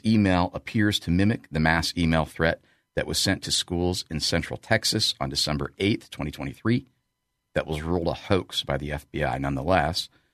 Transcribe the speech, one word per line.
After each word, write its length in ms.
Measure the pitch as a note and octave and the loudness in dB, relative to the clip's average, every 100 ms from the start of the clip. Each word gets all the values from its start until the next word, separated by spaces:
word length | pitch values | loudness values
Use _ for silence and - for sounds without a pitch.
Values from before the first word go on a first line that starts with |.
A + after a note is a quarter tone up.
| A2 | 2
email 460 | A2 G2+ F2+ F2+ | 4 6 4 2
appears 460 | - - A2+ G#2 G2+ | -2 -4 0 2 0
to 100 | - | 2
mimic 380 | F2 G2+ A#2+ - | 4 4 2 -2
the 80 | D2+ | 0
mass 320 | D#2+ E2 E2+ - | 2 2 0 0
email 280 | E2 D#2+ D#2 | 2 2 0
threat 360 | - D#2+ - _ _ _ - | 0 0 0 _ _ _ -6
that 120 | D2 | -4
was 100 | - | -2
sent 240 | - F#2+ | 0 0
to 80 | - | -2
schools 540 | - - F2 F2+ F2+ - | -4 -2 -2 0 -2 -6
in 80 | D#2+ | -4
Central 380 | - E2+ - - | -2 -2 -2 -8
Texas 580 | - A2 - A2 - - | -2 -2 0 -2 -2 -2
on 100 | C#2 | -4
December 440 | - - D2 C#2 - | -2 -2 -2 -4 -2
eighth, 320 | G2 A#2+ - | 0 0 -4
twenty 180 | - D2 | -8 -8
twenty-three, 560 | - C#2 - A2 A#2+ - _ _ _ _ _ _ - | -6 -10 -4 -2 0 -2 _ _ _ _ _ _ -4
that 100 | D2 | -2
was 160 | D2+ | -4
ruled 260 | D#2+ F2+ E2+ | -2 0 0
a 60 | |
hoax 480 | C#2 - F#2+ - - | -4 0 0 0 -6
by 160 | - C#2 | -4 -4
the 140 | C#2+ | -4
F 180 | D2 - | -8 -8
B 120 | - | -4
I. 160 | C#2+ B1+ | -2 -2
Nonetheless, 680 | C#2 C#2 D2 F#2 D2+ - - _ _ | -4 -2 0 2 2 -2 -8 _ _